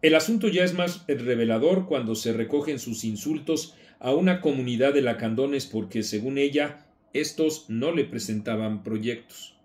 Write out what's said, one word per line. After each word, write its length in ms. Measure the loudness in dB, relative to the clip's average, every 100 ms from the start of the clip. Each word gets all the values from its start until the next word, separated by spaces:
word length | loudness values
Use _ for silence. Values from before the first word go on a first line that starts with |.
El 140 | 8 6
asunto 320 | 4 2 2
ya 160 | 2
es 100 | 2
más 320 | 2 -2 -4 -4
revelador 760 | -4 0 0 2 4 4 2 2
cuando 300 | -2 -2 -2
se 180 | -2
recogen 460 | -2 0 0 -2 -6
sus 240 | -6 -6
insultos 720 | -6 -4 -4 -4 -2 -4 -4 -16 -20 _
a 100 | 0
una 280 | 2 4 2
comunidad 520 | 0 0 -2 2 4
de 80 | 4
lacandones 640 | 2 0 -2 0 0 -2 -4
porque, 380 | -6 -4 -4
según 340 | -2 -2 -2 0
ella, 480 | 2 2 -2 -6 _ _ _
estos 520 | -4 -4 0 0 0 -6
no 240 | -2 0
le 100 | 0
presentaban 800 | -2 -4 -6 -6 -2 -2 -2 -4
proyectos. 720 | -4 -4 -4 -6 -10 -20 -20 _